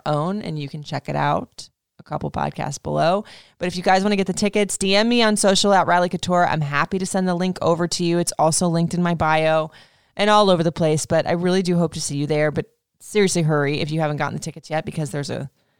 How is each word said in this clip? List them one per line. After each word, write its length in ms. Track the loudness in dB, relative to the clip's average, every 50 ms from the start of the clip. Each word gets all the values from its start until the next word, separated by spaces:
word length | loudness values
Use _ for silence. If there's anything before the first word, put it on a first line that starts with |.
| -4
own, 380 | -2 -2 -2 -2 -2 -4 -6 -6
and 160 | -6 -8 -8
you 100 | -8 -8
can 140 | -10 -12 -10
check 260 | -8 -8 -8 -6 -4
it 60 | -4
out 540 | -2 0 0 0 -2 -4 -8 _ -20 -20 -20 _ _ _ _ _ -20
a 60 | -12
couple 260 | -10 -8 -8 -6 -6
podcasts 540 | -4 -4 -4 -4 -4 -6 -8 -8 -8 -8 -8
below. 400 | -6 -2 0 2 2 0 0 -4 -8 -16 -20 -20 _ _ _
But 100 | -8 -6
if 100 | -6 -2
you 40 |
guys 220 | 0 2 2 2 2
wanna 140 | 2 0 0
get 100 | 0 -2
the 60 | -2
tickets, 440 | 0 -2 0 0 0 0 0 -2 -2
D 200 | 0 2 2 2
M 100 | 2 4
me 140 | 4 4
on 160 | 4 4 2 4
social 360 | 4 4 4 4 4 4 4
at 140 | 4 4 4
Riley 220 | 2 2 2 0
Couture. 360 | -2 -4 -2 0 2 2 2
I'm 140 | 2 2 -2
happy 400 | -2 -2 0 0 0 0 -2 -4
to 60 | -4
send 200 | -2 -2 -2 0
the 80 | 0 0
link 240 | 0 -2 -2 -2 -2
over 260 | 0 0 0 0 0 -2
to 160 | -2 -2 0
you. 160 | 0 2 0
It's 140 | 0 -2 0 0
also 300 | 0 2 2 2 0 0
linked 260 | 2 0 0 0 0
in 80 | 0
my 140 | 0 0 0
bio 560 | 0 0 2 2 2 2 2 2 2 0 -2 -8 -16 -20 _ _ _ _ _ _ -2
and 120 | 2 4
all 200 | 4 6 6 6
over 120 | 4 4
the 120 | 2 0 0
place, 320 | 0 0 0 0 0 0
but 200 | 0 0 0 0
I 60 | 0
really 320 | -2 0 0 2 2 2 2
do 140 | 2 2 2
hope 160 | 0 0 -2
to 80 | -6
see 160 | -6 -6 -4 -4
you 100 | -2 -2
there. 240 | 0 0 0 0
But 140 | 0 -2 -6 -6 _ _ _ _ _ _
seriously, 440 | -18 -2 2 2 2 4 2 2 2
hurry 360 | 2 2 2 2 0 0 -2
if 120 | -2 -2
you 100 | -2 -2
haven't 160 | -2 -2 -2 -2
gotten 160 | -4 -4 -4
the 80 | -6
tickets 280 | -8 -10 -12 -14 -10 -6
yet, 160 | -6 -4 -4
because 260 | -4 -6 -6 -6 -4
there's 180 | -6 -6 -6 -6
a, 200 | -6 -8 -8 -10 -14 _ _ _ _ _